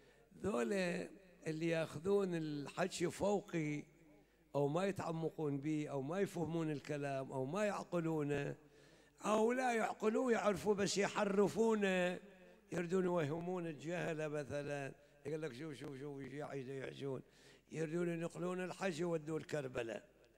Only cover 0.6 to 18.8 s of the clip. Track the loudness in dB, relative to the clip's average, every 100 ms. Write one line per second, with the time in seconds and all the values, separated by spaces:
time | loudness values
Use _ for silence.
0.6 | 2 2 0 -2 -6 -12 -20 -10 -6 -2
1.6 | 0 2 0 -2 2 4 4 0 0 -4
2.6 | -4 -2 -2 0 -2 0 2 2 0 -2
3.6 | 0 -2 -6 -18 -20 -20 _ _ _ 2
4.6 | 2 4 0 0 -2 -2 -2 -2 -2 -2
5.6 | 0 -2 -2 -4 -2 0 0 0 -2 0
6.6 | 0 -2 -4 -4 -2 -4 -4 -4 -2 0
7.6 | 0 -2 -2 -2 0 0 0 0 -2 -6
8.6 | -12 -20 -20 -20 -20 _ 2 4 4 2
9.6 | 2 2 0 0 2 2 4 4 4 2
10.6 | 2 2 2 2 2 2 2 6 4 6
11.6 | 6 6 4 4 4 0 -8 -20 -20 -20
12.6 | -6 -4 2 2 4 4 2 0 -2 -2
13.6 | -4 -6 -4 -2 -2 -2 -2 -2 -2 -4
14.6 | -4 -4 -6 -10 -20 -12 -6 -4 -6 -8
15.6 | -10 -10 -10 -8 -8 -8 -8 -8 -6 -6
16.6 | -6 -6 -8 -6 -4 -4 -8 -20 -20 -20
17.6 | _ -6 -2 0 0 0 -4 -4 -4 -4
18.6 | -4 -2